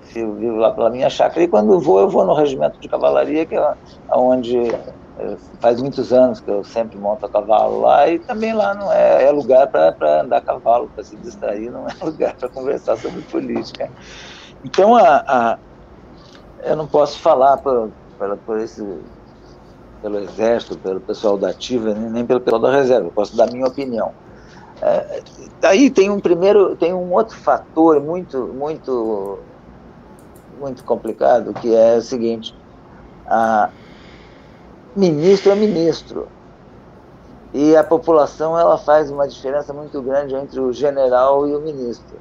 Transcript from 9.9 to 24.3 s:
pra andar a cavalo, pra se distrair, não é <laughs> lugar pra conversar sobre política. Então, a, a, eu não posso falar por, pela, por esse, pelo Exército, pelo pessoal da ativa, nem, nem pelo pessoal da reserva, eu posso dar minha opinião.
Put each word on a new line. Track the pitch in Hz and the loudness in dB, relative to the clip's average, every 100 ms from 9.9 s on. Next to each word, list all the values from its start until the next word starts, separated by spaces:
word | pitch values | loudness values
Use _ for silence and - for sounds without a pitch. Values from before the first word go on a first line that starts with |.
pra | 160 156 156 | 2 0 0
andar | 143 127 | 0 -4
a | |
cavalo, | 123 139 113 120 120 | -2 -6 0 0 0
pra | - | -12
se | 98 104 | -16 -16
distrair, | 117 110 107 104 113 | -18 -10 -8 -6 -8
não | 131 135 | -10 -12
é | - | -10
<laughs> | |
lugar | 175 156 117 | -10 -4 -6
pra | - 127 | -4 -10
conversar | - 131 - - 113 | -8 -6 -6 -4 -4
sobre | 127 - | -4 -12
política. | 147 131 131 117 113 - 131 - - - - - - - | -10 -8 -6 -8 -8 -10 -12 -12 -20 -20 -20 -20 -20 -20
Então, | 131 - 202 | -6 2 4
a, | 240 180 143 - | 6 6 4 2
a, | 131 117 - - - - - - - - - - - | 0 0 -2 -10 -20 -20 -20 -20 -20 -20 -20 -20 -12
eu | - 156 | -6 -6
não | 151 | -2
posso | 156 143 - | 0 0 0
falar | 170 147 135 135 | 2 4 4 2
por, | 139 123 110 - - - | 0 -2 -2 -10 -20 -10
pela, | 98 101 | -8 -8
por | - 110 | -6 -6
esse, | 110 - 104 87 - - - - - - - - - - | -6 -10 -12 -12 -16 -20 -20 -20 -20 -20 -20 -20 -20 -14
pelo | 107 104 | -8 -8
Exército, | 95 90 110 117 - 90 | -8 -2 0 0 -4 -10
pelo | 95 95 | -6 -6
pessoal | 92 101 107 98 | -6 -4 -2 0
da | 95 | -2
ativa, | - - 123 110 | -4 -4 -4 -2
nem, | 104 113 | -4 -6
nem | 117 | -6
pelo | 120 123 | 0 0
pessoal | 123 113 | 2 0
da | 127 | 2
reserva, | 135 131 123 85 | 2 4 2 0
eu | |
posso | 95 101 110 | -4 -4 0
dar | 113 | 0
minha | 120 131 | 2 -4
opinião. | 131 135 113 139 - - | -4 -8 -6 -6 -8 -20